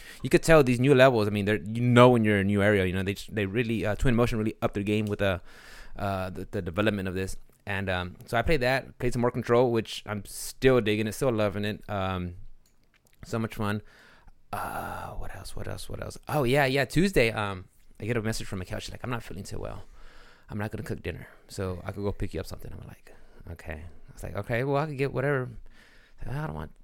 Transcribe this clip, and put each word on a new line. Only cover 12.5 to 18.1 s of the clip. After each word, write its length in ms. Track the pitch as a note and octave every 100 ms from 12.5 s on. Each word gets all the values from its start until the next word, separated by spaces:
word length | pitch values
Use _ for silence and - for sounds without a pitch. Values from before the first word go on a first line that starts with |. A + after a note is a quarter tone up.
| - _ _ _ _ _ -
so 160 | - A#2
much 160 | A2+ -
fun. 260 | G#2 G#2+ - - - - - - -
Uh, 600 | - - - - - -
what 220 | - - -
else? 200 | - -
What 120 | -
else? 200 | - -
What 140 | -
else? 140 | - - -
Oh 160 | D3+
yeah, 220 | A#2+ C#3+ C3
yeah. 180 | C3+
Tuesday, 460 | B2+ D3 G3 E3+ A2+
um, 340 | A2 G2+ F#2+ - _ - -
I 60 |
get 120 | G#2+